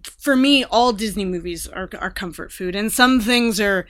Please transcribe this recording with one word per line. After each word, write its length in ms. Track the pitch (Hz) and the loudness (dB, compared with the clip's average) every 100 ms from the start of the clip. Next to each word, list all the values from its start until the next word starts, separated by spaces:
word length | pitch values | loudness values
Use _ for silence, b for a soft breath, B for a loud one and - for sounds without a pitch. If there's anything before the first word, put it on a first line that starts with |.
| - - | -12 -6
for 160 | 285 262 | 0 4
me, 280 | 269 277 240 | 4 4 2
all 260 | 214 247 | 2 2
Disney 320 | 214 220 202 190 | 2 -4 -4 -4
movies 420 | 180 175 170 - | -4 -6 -10 -10
are, 200 | - 185 - | -10 -10 -8
are 120 | 185 | -10
comfort 400 | - 185 156 - | -8 -10 -10 -14
food, 240 | - 185 190 | -8 -6 -4
and 160 | 214 | -4
some 280 | - 254 262 | 2 4 4
things 380 | 208 240 233 202 | 4 2 2 0
are 240 | 208 190 - | 0 0 -2